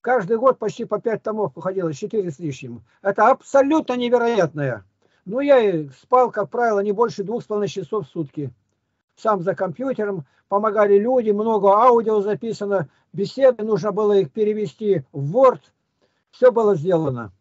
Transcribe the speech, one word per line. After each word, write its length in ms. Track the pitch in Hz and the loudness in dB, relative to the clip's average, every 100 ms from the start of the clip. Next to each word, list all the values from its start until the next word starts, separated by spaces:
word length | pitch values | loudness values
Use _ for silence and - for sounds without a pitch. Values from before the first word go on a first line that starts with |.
Каждый 360 | - 254 180 226 | 0 -2 0 0
год 220 | 262 - | 2 0
почти 260 | 220 - | -4 -8
по 160 | 233 208 | -6 -6
пять 220 | 233 208 | -4 -6
томов 300 | - 214 190 | -6 -4 -6
выходило, 400 | - 170 190 170 | -6 -6 -4 -4
четыре 380 | 147 214 220 180 | -6 -6 -4 -6
с 80 | 151 | -6
лишним. 420 | 170 135 127 - _ _ | -10 -10 -14 -16 _ _
Это 260 | 196 202 220 | -6 2 4
абсолютно 640 | 262 _ 277 277 320 - | 2 _ 2 4 2 0
невероятное. 920 | 247 240 240 233 233 165 151 139 113 92 _ _ _ - | -4 0 2 2 0 0 -2 -6 -6 _ _ _ _ -10
Ну, 120 | 226 | -6
я 220 | 285 269 | 4 4
и 280 | 214 170 151 131 | 4 -2 -6 -14
спал, 300 | _ 254 247 | _ 2 2
как 180 | - 196 | 0 -6
правило, 300 | 233 240 208 | -2 0 0
не 100 | 202 | -2
больше 320 | 202 233 180 | 0 -2 -2
двух 220 | 190 233 | -8 -8
с 20 | - | -6
половиной 220 | 208 202 | -6 -4
часов 400 | 196 170 220 135 | -8 -8 -8 -8
в 20 | |
сутки. 420 | - 151 - 139 - _ _ _ _ _ _ | -10 -10 -10 -12 -14 _ _ _ _ _ _
Сам 260 | 226 202 | -4 -2
за 120 | 170 | -2
компьютером, 720 | 185 185 160 262 247 208 196 139 _ _ | -4 -6 -6 -8 -6 -6 -6 -12 _ _
помогали 500 | 196 214 214 202 202 | -2 0 2 4 4
люди, 320 | 214 254 220 | 4 0 0
много 380 | 202 220 220 196 | 0 0 2 4
аудио 520 | 202 247 233 214 214 | 6 6 4 2 -2
записано, 680 | 202 208 233 208 202 196 151 _ _ | -2 -4 -6 -8 -2 -2 -4 _ _
беседы, 520 | 151 196 - 269 240 | -8 -6 2 2 2
нужно 280 | 214 208 202 | -2 -2 -2
было 200 | 196 214 208 | -2 2 2
их 120 | 170 | 0
перевести 760 | - 208 214 202 - 214 185 135 | -2 -2 -2 -6 -6 -2 -2 -2
в 240 | 156 139 208 | -8 -4 4
Word. 240 | 262 233 _ _ _ _ _ _ _ | 4 4 _ _ _ _ _ _ _
Всё 180 | _ 254 | _ 2
было 240 | 226 214 | 4 2
сделано. 580 | 185 160 175 151 127 110 _ | 0 0 0 0 -6 -10 _